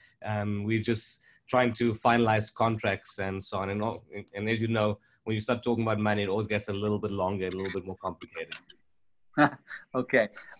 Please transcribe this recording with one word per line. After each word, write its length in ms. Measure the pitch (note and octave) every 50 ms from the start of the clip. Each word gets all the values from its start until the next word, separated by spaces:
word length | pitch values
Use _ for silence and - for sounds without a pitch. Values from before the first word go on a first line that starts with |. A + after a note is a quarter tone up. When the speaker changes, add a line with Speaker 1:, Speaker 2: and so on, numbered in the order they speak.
| - _ _ - -
Speaker 1:
Um, 380 | G#2+ G#2+ G#2 G#2 G#2 G2+ G2+ G2+
we're 180 | G#2+ A2+ G#2+
just 400 | G#2+ A#2 A2+ G#2+ - - - - _ - - _ _
trying 240 | - C3 B2+ B2 A#2+ A2
to 200 | - A#2+ A#2 G#2
finalize 580 | - - A#2+ A#2 A#2+ A#2 A2 A2 G#2+ G#2+ -
contracts 680 | - - A2+ A2+ A2 G#2 - G#2 G2 - - - - G2+
and 220 | F#2+ F#2+ F#2+ F#2+
so 180 | F#2+ - G#2 F#2+
on. 100 | G2 G2
And, 140 | G2+ G#2 G#2
all, 200 | A2+ - - - - - G2+ G#2 _ -
and 160 | G2+ G#2+ A2
as 100 | A2+ A2
you 80 | A2+
know, 300 | A2 A2+ A2 G#2+ G#2+ G#2 - _ _ _ _ -
when 120 | A2 A2
you 40 | G#2
start 220 | G#2 - A#2+ A2+
talking 220 | - B2 A#2 A#2 A2+
about 160 | A2+ G#2+ G#2
money, 240 | G#2+ G#2+ G#2 G#2 G2+
it 60 | F#2+
always 180 | G2 A2 G#2+
gets 200 | G#2 G#2+ G2+ -
a 60 | G#2+ G2
little 240 | G2+ G#2 G#2 G#2
bit 140 | G2 G#2+ G2+
longer, 360 | G2+ G2 F#2 F#2+ G2+ F#2+ F#2
a 40 | F#2
little 200 | F#2 F#2 G2 F#2+
bit 140 | F#2+ F#2+ F2+
more 120 | F#2+ F2 -
complicated. 540 | - F#2 E2+ - - - - E2 D#2+ - - - - - - _ _ _ _ _ _ _ _ _ _ - -
Speaker 2:
<laughs> 120 | D3 D3 D3 - - _ - - - - _ -
Okay. 340 | B2+ B2 - C3+ A#2+ G#2+ - - - - - -